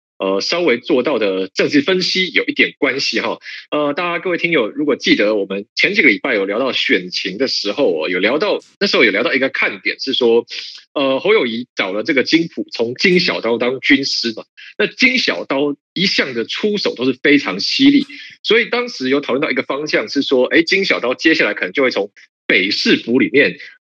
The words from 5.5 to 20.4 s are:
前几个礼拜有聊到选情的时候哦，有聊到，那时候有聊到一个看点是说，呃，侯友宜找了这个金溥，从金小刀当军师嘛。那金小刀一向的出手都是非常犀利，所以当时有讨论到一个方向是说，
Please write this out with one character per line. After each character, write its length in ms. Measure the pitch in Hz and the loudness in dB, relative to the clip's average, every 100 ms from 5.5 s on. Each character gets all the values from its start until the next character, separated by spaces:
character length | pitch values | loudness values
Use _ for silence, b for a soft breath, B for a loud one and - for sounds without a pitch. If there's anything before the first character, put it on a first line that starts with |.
| 98 - - | -6 -6 -2
前 180 | 160 | 0
几 80 | 208 | 2
个 80 | 151 | 2
礼 100 | 95 | 2
拜 160 | 143 110 | 0 0
有 100 | 95 | 0
聊 140 | 104 | -2
到 140 | 131 | -2
选 360 | 104 - 104 90 | -2 0 0 -2
情 280 | - 95 95 | -6 -6 -4
的 100 | 131 | -2
时 240 | - 98 | -2 -4
候 320 | 101 123 78 | 0 0 0
哦， 60 | 80 | -2
有 100 | 90 | 0
聊 180 | 101 147 | 0 0
到， 220 | 202 139 - - | 0 -4 -6 -4
那 40 | 202 | 0
时 120 | 196 | 4
候 80 | 120 | 4
有 60 | |
聊 120 | 98 | 2
到 100 | 151 | 0
一 60 | 139 | 0
个 80 | 131 | 0
看 320 | - 151 101 | -2 -4 -4
点 180 | 104 - | -8 -6
是 160 | 135 | -4
说， 320 | 127 120 117 113 B B B B | 0 4 2 0 B B B B
呃， 280 | 151 135 135 | -4 0 0
侯 120 | 180 | 2
友 120 | 214 127 | 2 2
宜 200 | 113 123 | -4 -8
找 200 | - 101 | -6 -4
了 100 | 101 | -2
这 100 | 113 | 0
个 100 | 135 | 0
金 260 | 117 165 165 | 2 2 0
溥， 180 | - - | -6 -8
从 200 | - 117 127 | -4 -4 0
金 220 | 196 180 | 2 4
小 220 | - 90 | 2 -2
刀 180 | 110 117 | -2 0
当 220 | 120 131 | 0 -2
军 240 | - 139 | 2 2
师 300 | 139 - 117 107 | 2 -4 -4 -6
嘛。 80 | - _ B B | -12 _ B B
那 80 | 202 | -4
金 300 | - 254 254 | 0 0 2
小 280 | - 87 104 | -2 -2 -2
刀 280 | 139 147 143 _ | -2 -2 -4 _
一 120 | - 190 | -4 -2
向 280 | - 170 | 0 -2
的 100 | 117 | -4
出 340 | 110 - 208 202 | -6 -4 -2 0
手 180 | - - | -2 -2
都 100 | 127 | -2
是 120 | 123 | 0
非 140 | 147 143 | 2 2
常 240 | 95 92 | 2 -6
犀 280 | - - 139 | -4 4 6
利， 160 | 143 - B B B | 6 2 B B B
所 160 | - 226 | 0 2
以 60 | 208 | 2
当 240 | 240 240 | -2 -4
时 180 | - 131 | -6 -2
有 140 | 139 | -2
讨 100 | 143 | -2
论 100 | 123 | -2
到 80 | 151 | -2
一 40 | |
个 100 | 131 | -4
方 240 | - 139 151 | -4 -6 -2
向 220 | 160 107 | -2 -2
是 120 | 143 | -2
说， 260 | 131 127 | 2 2